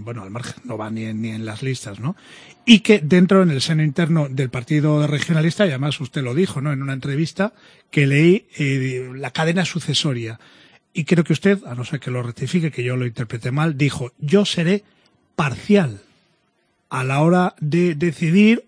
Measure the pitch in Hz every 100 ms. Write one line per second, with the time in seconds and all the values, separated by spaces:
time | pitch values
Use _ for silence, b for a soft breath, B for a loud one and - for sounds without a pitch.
0 | 107 117 95 117 127 - 120 107 107 110
1 | 110 107 113 110 110 107 135 127 107 101
2 | 123 b b b b - - 226 - 208
3 | 151 180 180 190 180 135 - 156 156 139
4 | 160 165 143 131 131 127 117 151 151 151
5 | 147 147 - 160 160 - 202 131 147 -
6 | 131 151 127 131 190 143 143 135 139 135
7 | 139 139 165 - 202 b b b _ -
8 | 139 143 165 196 - - 143 135 131 127
9 | 127 131 135 - 160 170 175 165 - 135
10 | 156 123 110 113 b b b b _ -
11 | 151 170 165 160 196 196 - 123 120 139
12 | - 123 120 117 131 180 160 131 123 123
13 | 123 117 113 120 123 139 160 139 143 -
14 | 123 - 147 190 196 - 165 202 - _
15 | _ _ _ - 147 117 - 202 151 101
16 | _ _ _ _ _ _ _ _ _ 131
17 | 131 139 160 180 180 - 151 165 180 151
18 | 170 147 165 180 214 233